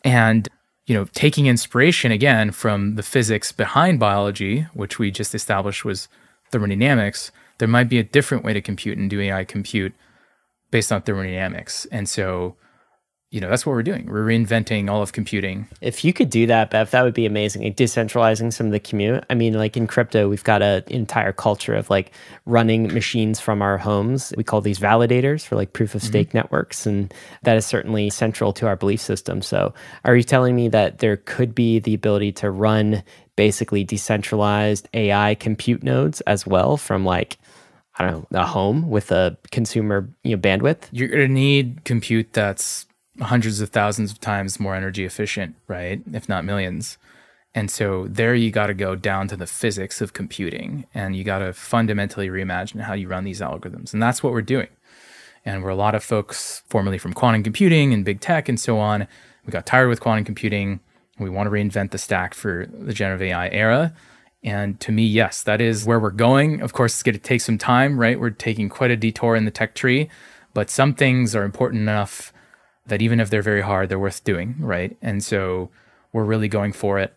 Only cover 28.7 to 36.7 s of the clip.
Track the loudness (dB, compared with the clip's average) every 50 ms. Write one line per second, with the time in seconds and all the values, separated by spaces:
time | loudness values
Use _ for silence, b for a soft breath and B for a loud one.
28.7 | 0 0 0 0 0 -2 -2 -4 -4 -4 -4 -6 -6 -6 -4 -2 0 0 0 0
29.7 | -2 B B B B B B 4 6 6 6 4 2 4 4 4 2 2 2 4
30.7 | 4 4 4 2 0 0 0 0 0 0 _ -10 -2 -2 -2 -2 0 0 2 4
31.7 | 2 2 2 0 -2 0 2 0 2 2 0 -2 -2 -2 -4 -4 0 2 2 4
32.7 | 4 4 4 2 0 -2 -4 b b b b b _ 4 4 4 4 0 -4 -2
33.7 | 0 -2 0 -2 -4 -6 -2 -2 -2 -2 0 -2 0 2 2 2 2 2 2 2
34.7 | 0 -2 -4 -6 -4 0 2 2 4 4 4 2 0 0 -2 -4 -4 -2 0 -2
35.7 | -2 0 0 0 0 2 0 0 -2 -2 0 0 0 0 0 2 2 4 4 4